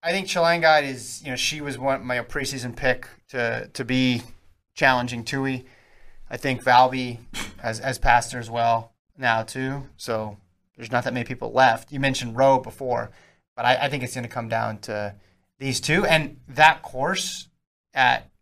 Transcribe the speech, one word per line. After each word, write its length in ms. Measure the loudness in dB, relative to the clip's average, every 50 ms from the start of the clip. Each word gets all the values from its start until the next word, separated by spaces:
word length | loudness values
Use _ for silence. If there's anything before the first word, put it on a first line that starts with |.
I 100 | -2 -2
think 160 | -2 -2 -2 -2
Chelangat 540 | 0 2 4 4 4 6 6 6 6 6 6
is, 380 | 2 -6 -8 -10 -12 -14 -12
you 80 | -8 -8
know, 60 | -4
she 260 | -2 -2 -2 -2 -4
was 160 | -6 -8 -8 -2
one, 260 | -2 -2 -2 -2 -2
my 140 | -4 -4 -4
preseason 560 | -4 -4 -6 -6 -4 -4 -6 -6 -8 -8 -8
pick 320 | -2 0 0 0 0 -4 -16 -20 _ _ _
to, 380 | -4 -2 -2 -2 -2 -4 -8 -10
to 120 | _ -8 -4
be 380 | 0 2 2 4 2 2 0 -4 -8 -18 -20 _ -20 _ _ _ _ _
challenging 500 | 2 4 4 4 4 0 -4 -6 -8 -8
Tui. 400 | -6 -4 -2 -2 -2 -4 -6 -8 -14 _ _ _ _ _ _ -20 -20 -20 -18 -14 -12
I 80 | -12
think 260 | -6 -2 -2 -4 0
Valby 560 | 2 6 6 8 6 6 2 -2 -6 -6 -8 -12 -14 -14 -10 -10 -10 -10 -12 -8
has, 160 | -8 -6 -6 -4
has 200 | -4 -6 -4 0
passed 340 | 4 6 6 4 4 0
her 60 | -10 -10
as 120 | -10 -6
well 420 | -4 0 2 2 2 0 -2 -8 _ _ _ _ _
now, 260 | -2 0 2 2 2
too. 460 | -2 -6 -6 -6 -6 -4 -6 -8 -10 -14 -16
So 400 | _ -6 -4 -4 -4 -4 -6 -10 -14 _ _ _ _ _ _ _
there's 160 | -16 -12 -2
not 120 | -2 -2 -2
that 100 | 0 -4
many 100 | -4 -6
people 280 | -6 -8 -8 -8 -2
left. 380 | 4 4 4 4 4 0 -6 _
You 100 | -6 -2
mentioned 360 | -2 -2 -2 -2 -6 -8 0
Rowe 220 | 4 4 6 6 4
before, 500 | 2 -4 -12 -8 -6 -4 -4 -4 -4 -8 -14 _ _ _ _ _ _ _ _
but 80 | -2 2
I, 120 | 2 2
I 120 | 2 2 -2
think 140 | -4 -4 -8
it's 100 | -8 -8
gonna 140 | -8 -10 -8
come 200 | -8 -8 -6 -4
down 300 | -2 -2 -2 -4 -6 -8
to 340 | -10 -8 -6 -6 -6 -8 -10 -14 _ _ _ _ _ _ _ _
these 200 | -6 -4 -4 -4
two. 260 | -2 0 0 2 2
And 320 | 4 2 2 2 -2 -10 -16 -20 -12
that 320 | 4 6 6 6 6 4
course 680 | -6 -12 -6 -4 -2 -2 -2 -2 -4 -6 -8 -10 -14 _ _ _ _ _ _ _ _ _
at 380 | _ 4 4 4 4 2 -2 -12 _ _